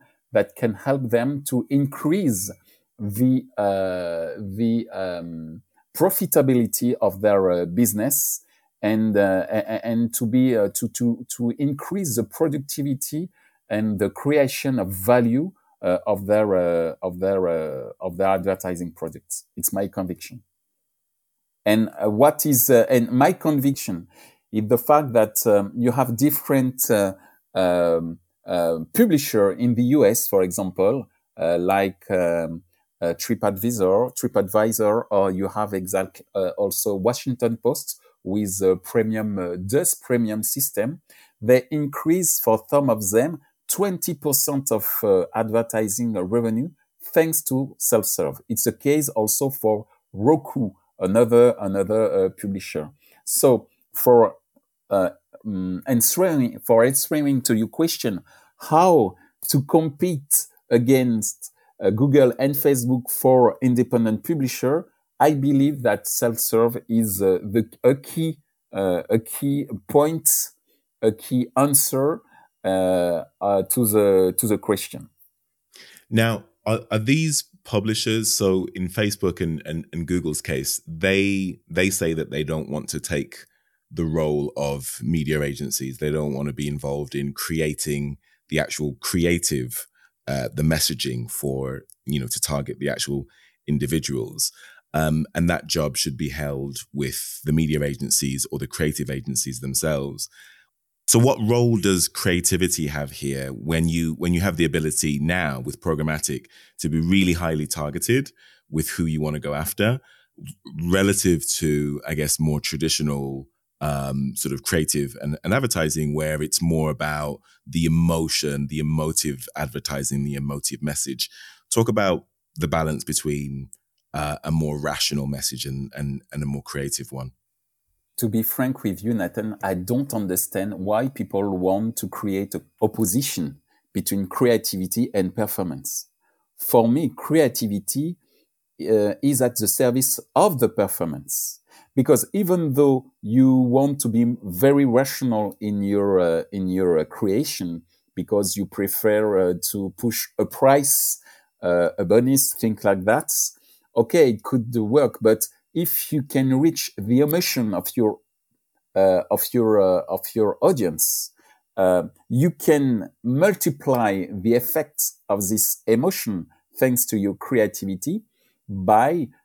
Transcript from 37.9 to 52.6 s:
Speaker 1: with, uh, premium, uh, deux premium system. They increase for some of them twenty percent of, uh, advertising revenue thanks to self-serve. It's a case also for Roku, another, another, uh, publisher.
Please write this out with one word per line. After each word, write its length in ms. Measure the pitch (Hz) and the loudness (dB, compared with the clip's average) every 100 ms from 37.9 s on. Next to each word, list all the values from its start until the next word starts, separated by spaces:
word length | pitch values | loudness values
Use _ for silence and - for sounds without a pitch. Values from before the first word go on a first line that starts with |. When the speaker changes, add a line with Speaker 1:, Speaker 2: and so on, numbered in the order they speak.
| - _ _ | -14 _ _
Speaker 1:
with, 380 | 90 104 101 95 | -6 -4 -2 0
uh, 120 | 95 92 | 2 2
premium, 600 | - 120 110 110 107 98 | 0 0 0 -2 -2 -4
uh, 200 | 87 90 | -4 -6
deux 360 | 98 135 180 - | -2 0 0 -4
premium 420 | - 120 110 107 | 0 0 0 -2
system. 580 | - 139 - 101 117 170 _ - _ - | -4 -4 -4 -2 -4 -4 _ -20 _ -6
They 260 | 110 127 - | 4 4 4
increase 720 | 151 143 - 160 180 170 - | -4 -4 -2 0 2 2 0
for 240 | 117 110 - | 2 2 2
some 200 | 143 135 | 2 2
of 220 | 107 98 | 0 2
them 300 | 107 151 156 _ _ - | 2 2 -4 _ _ -8
twenty 460 | - 202 180 - | -2 -2 -2 -6
percent 580 | 156 151 135 - 139 139 | -4 0 0 0 -2 0
of, 160 | 110 - - | -2 -2 -2
uh, 220 | 107 95 82 110 | 4 4 2 -2
advertising 760 | 110 113 113 110 107 110 117 | 0 0 0 -2 -2 -2 -2
revenue 560 | 101 90 117 113 110 165 _ _ _ | -2 0 0 0 0 -4 _ _ _
thanks 380 | - 165 160 160 | 0 2 2 0
to 320 | - 131 139 - | -2 -2 -4 -4
self-serve. 640 | - 113 - - 76 69 - | 0 2 0 -2 -4 -4 -6
It's 180 | 110 113 | -2 -2
a 60 | |
case 380 | - 143 151 143 | -2 0 0 0
also 400 | 110 107 - 135 | -2 0 0 -2
for 380 | 139 110 107 - _ _ | 0 0 0 -4 _ _
Roku, 580 | 95 117 156 - - 104 - _ - | 0 2 2 0 -4 -4 -6 _ -6
another, 540 | 92 110 113 120 120 - | 0 4 6 6 6 4
another, 640 | 101 98 95 110 110 95 95 | -2 -2 0 2 2 2 0
uh, 40 | |
publisher. 640 | - 104 95 | -2 -8 -8